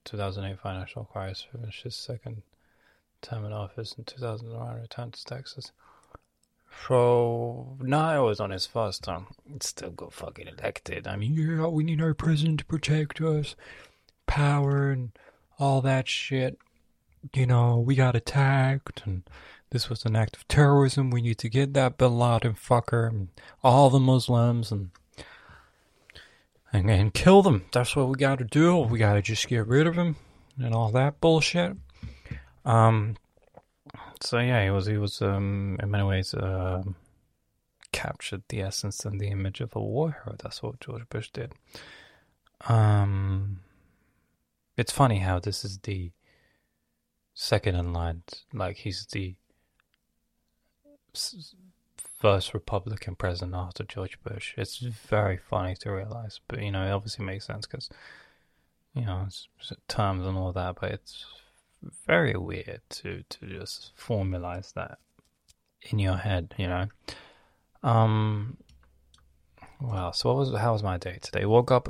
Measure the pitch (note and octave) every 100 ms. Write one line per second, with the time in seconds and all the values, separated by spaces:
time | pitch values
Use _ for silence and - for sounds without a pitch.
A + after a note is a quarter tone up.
0 | - G#2 G2 G2 G2 G2 G2+ F#2 F#2 -
1 | G#2 - F#2+ F#2+ - A#2+ A2 - A#2+ -
2 | - A#2+ A#2+ A2 - _ _ _ _ _
3 | _ _ - A2+ G#2 G#2+ G2+ - A2+ -
4 | A2+ - B2 A2 A#2 A#2 A#2+ A#2 A2+ -
5 | A#2+ A#2 - B2+ C3+ - - _ _ _
6 | _ - _ _ _ _ _ - - B2+
7 | B2 A#2+ A#2+ A#2 A#2+ A#2+ B2+ C3+ B2+ D3
8 | D#3+ D3+ A#2+ G#2 G#2 F#2+ - A#2 G#2+ F#2+
9 | - E2+ F#2+ - - C#3+ - - F#2+ E2+
10 | - - - - F2+ F2 A2+ - - F2+
11 | F#2+ G2 A2 D#3 D#3 E3 D#3+ D#3 D#3 D#3
12 | D#3+ D3+ D#3+ D#3 D#3+ D#3 - D#3 - D3+
13 | D3+ - D#3+ D3+ D3 - - - - _
14 | _ _ - C#3+ C#3+ C#3+ C#3 C#3 C#3 C3+
15 | B2 - - _ _ _ C#3 C3+ C3 C3
16 | B2+ - - C3+ C3 C3+ _ _ _ _
17 | _ _ - C3 B2+ A#2+ A#2+ A#2+ A#2 C3+
18 | B2+ A#2 - C#3+ C3+ C3+ C3 C#3 - -
19 | G2+ F#2 - - - - _ B2+ - A#2
20 | A#2 A2 G#2+ - - - D3 C#3+ C3+ C#3
21 | C3 A#2+ A#2 A2+ A#2 B2 C#3 C#3 C3 -
22 | B2+ A#2+ A#2+ A#2 A#2+ G#2+ - A#2+ - A#2
23 | A2+ A2 F#2+ - - - B2+ B2+ C#3 C3
24 | C3 B2+ A#2 A#2+ A#2+ A#2+ A2+ G2+ F#2 -
25 | _ - - - - - _ _ _ _
26 | _ - - _ _ _ _ G#2 F#2+ G2
27 | G#2 - - G3 G3 A2 - B2 B2 C#3+
28 | B2+ C3 C#3 C3+ A#2 D3 E3+ F3 A#2+ A#2
29 | G#2+ G#2 G2 A2 - A#2+ G#2+ B2+ D#3+ E3+
30 | F3 D3+ - _ _ - A#2+ A2+ A2 B2
31 | C#3 C#3+ E3 D#3+ C#3+ F3 F3 G3 - -
32 | - - - - - _ - A2+ A2+ A2
33 | G#2 G#2+ _ _ _ - _ _ - -
34 | - - - A#2 B2 B2 F#2+ G2 F#2+ G#2+
35 | G2+ - G2 G2 G2+ G2+ G2 F#2+ G2+ G#2
36 | G2 F#2+ F#2 - F#2+ F#2 F#2 F#2 F#2+ F#2
37 | _ _ _ _ _ _ _ _ - -
38 | - - - F#2+ - A2+ F#2+ - - -
39 | - G2+ G2+ G2 F#2+ - A2+ A2 G#2 A2+
40 | D#3+ D3 A#2 G#2 - - A2+ A#2+ - A#2
41 | A#2 A2+ A2 - - - _ - - -
42 | - _ _ _ _ _ - A2+ G#2+ G#2
43 | G2+ G2 G2 F#2+ G2+ F#2+ - _ _ _
44 | _ _ _ _ _ _ _ - A#2 -
45 | C3+ G#2 F#2+ F#2 F#2+ G2 G#2 G2 - F#2+
46 | F2+ - _ _ _ _ _ _ _ _
47 | _ _ _ - - A2 - F2+ F2 F2
48 | E2+ E2 - - _ G#2 F#2 - G#2+ F#2
49 | - - F#2+ F2+ _ _ _ _ _ _
50 | _ _ _ _ _ _ _ _ F#3+ F#3+
51 | _ - - G3 D#3 F#3 - _ _ -
52 | - - G#2+ G2 - G#2+ - G2+ G2+ G#2
53 | - F#2+ F#2+ F2+ F2+ F2+ F2+ - - -
54 | F#2+ - - G2+ - - F#2+ - B2 G#2+
55 | - G#2 G2+ F#2 - G2+ F#2 F#2 A2 G2
56 | G2+ A#2 A2 - _ A#2 G#2 G2 F#2+ G2
57 | G#2+ - F#2+ G2 - G#2+ - B2+ - -
58 | - - - _ _ _ _ _ _ C3
59 | A2+ F#2 G2 - - _ - - _ -
60 | G2+ F#2 F#2 F#2+ F#2 F2+ F2+ F2 F#2+ G2
61 | - - - - _ _ _ _ - -
62 | - - F#2+ G2 F2+ - - - - -
63 | - F2+ - - F#2+ F#2+ - - - _
64 | - A2 F#2+ F2+ F2 F2+ F#2 - F2 -
65 | _ _ _ _ _ _ _ _ - G#2+
66 | G2 F#2 G#2 F#2 E2+ - F#2 F2+ G2+ -
67 | - - - _ _ _ _ _ C#3+ A2+
68 | A2+ A2 G#2+ G#2+ G#2+ D3+ - _ _ _
69 | _ _ _ _ _ _ - - B2+ G2
70 | F2+ - - C3 C3+ A#2 A2+ A2 G2+ F2+
71 | F#2 F2+ - - G2 A#2 B2 B2+ -